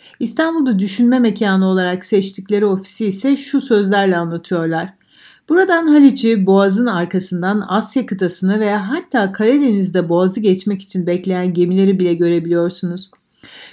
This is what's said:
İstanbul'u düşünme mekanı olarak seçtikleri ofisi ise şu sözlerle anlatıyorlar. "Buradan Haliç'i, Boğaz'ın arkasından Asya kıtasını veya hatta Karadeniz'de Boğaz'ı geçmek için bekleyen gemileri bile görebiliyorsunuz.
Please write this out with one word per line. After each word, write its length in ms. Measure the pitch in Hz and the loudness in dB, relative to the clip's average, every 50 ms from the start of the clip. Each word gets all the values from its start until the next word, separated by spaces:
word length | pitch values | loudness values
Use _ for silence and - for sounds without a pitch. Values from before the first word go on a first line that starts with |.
| _ - _ - | _ -20 _ -8
İstanbul'u 600 | 233 233 - - 320 330 330 330 269 254 214 185 | -8 -6 -4 -2 -2 -2 0 0 0 0 0 0
düşünme 400 | 202 196 - - 240 240 262 254 | -2 -2 0 0 2 2 4 2
mekanı 460 | 240 220 202 - 220 202 190 190 190 | 2 0 0 0 -2 0 2 2 2
olarak 400 | 190 185 185 180 180 180 185 - | 2 2 0 0 0 -2 -4 -4
seçtikleri 600 | - 220 196 196 - - - 190 - 208 202 214 | 0 0 0 0 -2 -6 -10 -8 -4 -2 0 0
ofisi 400 | 202 190 190 190 - - - 220 | 0 0 -2 -4 -8 -10 -6 -4
ise 320 | 196 190 - - 277 277 277 | -4 -4 -2 0 0 0 0
şu 240 | - - - 277 | -2 -2 -4 -2
sözlerle 560 | 269 - 226 202 202 190 202 196 196 190 180 170 | 0 2 0 2 2 2 2 2 2 2 2 0
anlatıyorlar. 760 | 170 165 170 170 - - 185 170 165 165 165 160 175 190 - _ _ _ _ _ - - _ _ _ - | -2 -4 -6 -8 -6 -4 -4 -2 -2 -2 -2 -4 -6 -8 -12 _ _ _ _ _ -20 -20 _ _ _ 0
"Buradan 380 | 311 370 381 381 339 330 330 311 | 2 2 2 2 2 0 2 4
Haliç'i, 580 | 302 302 277 269 - - 226 226 226 202 185 | 6 8 6 6 6 4 0 0 2 2 2
Boğaz'ın 400 | 190 196 196 196 196 190 220 247 | 4 4 4 4 4 2 2 0
arkasından 800 | 240 190 170 175 175 - 185 185 - 180 175 180 185 208 214 - - | 0 0 -2 -4 -2 -2 -4 -4 -4 -6 -4 -4 -2 -2 -2 -4 -2
Asya 380 | 185 220 220 - - 269 226 | -2 -4 -2 -2 -4 -4 -4
kıtasını 540 | - 196 185 190 170 180 - 185 190 202 214 | -4 -4 -4 -4 -4 -4 -2 -2 -2 0 0
veya 320 | 220 208 202 208 190 202 | 0 0 -2 -2 -4 -4
hatta 400 | 277 359 - - - 233 196 190 | -6 -6 -6 -4 -2 -2 -2 -2
Karadeniz'de 800 | 190 - 214 226 277 294 285 247 208 202 185 170 165 180 170 165 | -2 0 2 2 2 4 2 2 2 0 0 0 0 -2 0 0
Boğaz'ı 300 | 170 175 185 185 190 233 | 2 2 2 0 0 0
geçmek 420 | 214 196 185 190 - 208 196 190 | 2 2 2 2 0 -4 -4 -6
için 260 | - - - 185 170 175 | -6 -8 -6 -4 -2 -2
bekleyen 460 | 175 185 185 185 185 180 180 185 170 | -2 -2 -2 -4 -4 -2 -2 -2 0
gemileri 460 | 175 175 175 185 190 196 196 190 180 | 0 0 2 2 2 2 2 2 2
bile 140 | 180 175 170 | 2 0 0
görebiliyorsunuz. 1000 | 165 175 170 170 170 165 170 170 170 170 180 180 - 190 170 170 185 190 - _ _ _ _ _ _ - - - - - - | 0 0 0 0 0 0 0 0 0 0 -2 -4 -6 -8 -8 -8 -8 -12 -16 _ _ _ _ _ _ -20 -20 -20 -20 -20 -20